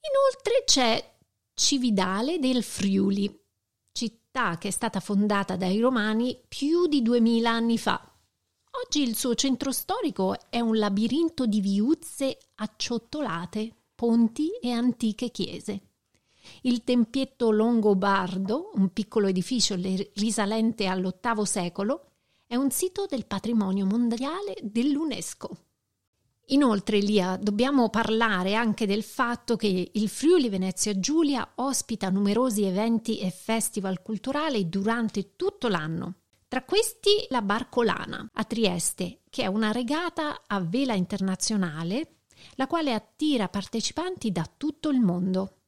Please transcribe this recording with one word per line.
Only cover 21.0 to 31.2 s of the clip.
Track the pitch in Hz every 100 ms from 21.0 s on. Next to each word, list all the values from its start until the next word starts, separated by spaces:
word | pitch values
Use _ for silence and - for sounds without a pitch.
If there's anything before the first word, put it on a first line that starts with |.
| 185 185 254 220
secolo, | 208 202 175 170 202 302 - _ _ _ _
è |
un | 240 277
sito | - 370 - 392
del | 262 -
patrimonio | 196 208 233 190 190 190
mondiale | 226 240 226 269 349 403 -
dell'UNESCO. | 208 214 269 285 320 240 170 - - - _ _ _ _ _ _ _ _ _
Inoltre, | 269 277 208 - 208
Lia, | 202 208 180 185
dobbiamo | 208 208 254 285 226
parlare | 208 226 220 226 190 185
anche | 214 233 208 214
del | 202
fatto | 220 - 240 240 - 233
che | 214 180 180
il | 214 214
Friuli | - 294 359 247
Venezia | 190 185 - 214 196
Giulia | 185 311